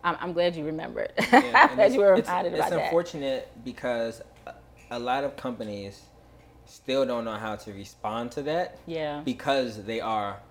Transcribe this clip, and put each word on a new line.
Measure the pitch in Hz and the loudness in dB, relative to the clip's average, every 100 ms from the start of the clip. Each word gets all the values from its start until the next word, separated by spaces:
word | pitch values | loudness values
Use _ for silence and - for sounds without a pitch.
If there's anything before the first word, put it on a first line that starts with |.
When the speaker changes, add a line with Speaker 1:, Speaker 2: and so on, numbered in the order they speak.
Speaker 1:
I'm, | 175 160 | -2 -2
I'm | 175 | -4
glad | 170 175 170 | 0 0 0
you | |
remembered. | 151 160 151 - - - | -6 -6 -6 -6 -4 -2
<laughs> | 233 | 6
Speaker 2:
Yeah, | 254 254 | 6 8
Speaker 1:
I'm | 240 294 | 8 8
Speaker 2:
and | 247 | 8
Speaker 1:
glad | 208 | 6
Speaker 2:
it's, | 254 | 8
Speaker 1:
you | |
were | 202 185 | 6 6
Speaker 2:
it's, | 156 | 4
Speaker 1:
reminded | 180 180 | -2 -2
Speaker 2:
it's | - | 0
Speaker 1:
about | - | 0
that. | 165 156 | 0 2
Speaker 2:
unfortunate | 165 170 156 139 131 - - 120 | 0 0 -4 -4 -4 -6 -14 -14
because | 117 123 117 113 113 - - - | -6 -4 -2 -4 -6 -18 -18 -18
a, | - - - - | -18 -20 -20 -12
a | 120 | -8
lot | 120 135 | -2 -2
of | 139 - | -2 -6
companies | 131 117 110 101 98 101 - - - - - - - | -8 -8 -8 -8 -10 -14 -20 -20 -20 -20 -20 -20 -20
still | - - 131 127 | -16 -4 0 0
don't | 120 113 | -2 -4
know | 107 | -6
how | 110 104 | -6 -8
to | - | -10
respond | 98 95 - 107 110 120 | -14 -16 -8 -6 -4 -6
to | 147 | -6
that | 143 160 180 - - | -4 -2 -4 -8 -10
Speaker 1:
Yeah. | 160 151 147 | -6 -6 -6
Speaker 2:
because | 147 120 143 139 123 107 | -6 -4 0 0 0 -6
they | 101 113 | -6 -6
are | - 107 101 101 - | -2 -2 -4 -8 -16